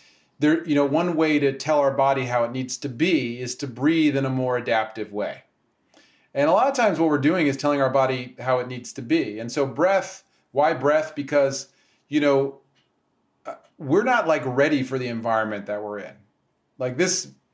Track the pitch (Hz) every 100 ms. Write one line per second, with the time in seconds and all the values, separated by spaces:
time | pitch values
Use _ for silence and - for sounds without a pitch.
0 | _ _ _ - 151 160 160 143 143 151
1 | 180 156 156 147 139 135 147 147 139 135
2 | 135 135 127 123 117 131 127 - 139 117
3 | 175 160 120 120 123 - 135 117 143 165
4 | 151 135 135 131 127 123 120 113 110 -
5 | 104 101 92 - _ _ _ _ _ _
6 | _ _ _ 135 147 190 269 269 220 160
7 | 165 147 139 185 147 135 147 143 131 135
8 | 131 127 123 - 123 127 123 123 120 -
9 | 117 165 117 104 117 151 135 120 180 196
10 | - - _ _ _ 131 151 143 139 151
11 | 156 - 135 147 139 131 - _ _ _
12 | - 147 147 139 139 - _ _ _ _
13 | _ _ _ _ - - _ - 135 170
14 | 240 240 165 151 131 127 147 147 131 131
15 | 123 117 117 110 107 104 101 104 104 104
16 | 92 - _ _ _ _ _ - 127 127
17 | 180 - - - _